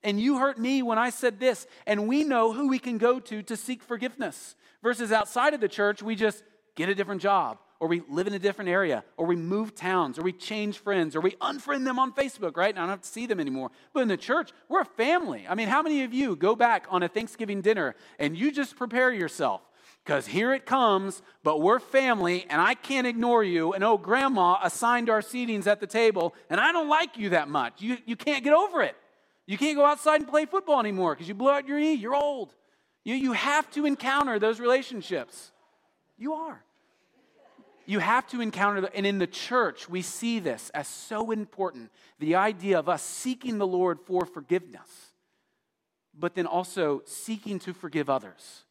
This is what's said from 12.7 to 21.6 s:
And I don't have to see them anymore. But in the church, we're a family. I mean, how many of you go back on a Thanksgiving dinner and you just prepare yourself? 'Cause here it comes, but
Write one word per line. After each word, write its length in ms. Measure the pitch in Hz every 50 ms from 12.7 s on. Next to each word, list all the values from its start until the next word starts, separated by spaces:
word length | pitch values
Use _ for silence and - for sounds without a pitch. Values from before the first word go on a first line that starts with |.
And 80 | 208 196
I 20 |
don't 80 | 170 175
have 120 | 196 190
to 60 | - -
see 180 | - 226 233
them 140 | 240 208 185
anymore. 320 | 156 139 131 131 131 120 - _ - _ _
But 80 | 302
in 80 | 254 226
the 80 | 190 165
church, 340 | - - 247 330 330 - - _ _ _
we're 140 | 277 381
a 40 | 320
family. 600 | - - - 226 269 330 359 349 226 139 107 98 95
I 80 | 180
mean, 140 | 208 226 202
how 120 | 240 285
many 220 | 311 330 302 285 262
of 100 | 247 226
you 220 | 254 285 254 190
go 180 | 151 156 196 220
back 320 | 220 247 233 226 190 - -
on 120 | 185 180
a 60 | 180 170
Thanksgiving 540 | - 214 226 214 - - 226 202 202 196
dinner 340 | 180 202 220 208 160 135 113 - - - - _
and 180 | 147 147 160 165
you 140 | 220 294
just 240 | 285 285 285 - -
prepare 340 | - 254 240 208 247 254 254
yourself? 520 | 247 208 180 156 - - 160 127 101 95 - _ _ _ _ - - _ _
'Cause 240 | - 151 143 - -
here 260 | - 170 220 247 269
it 120 | 269 262
comes, 560 | - 247 269 254 226 202 190 196 196 180 - - - _ _ _
but 180 | 151 156 156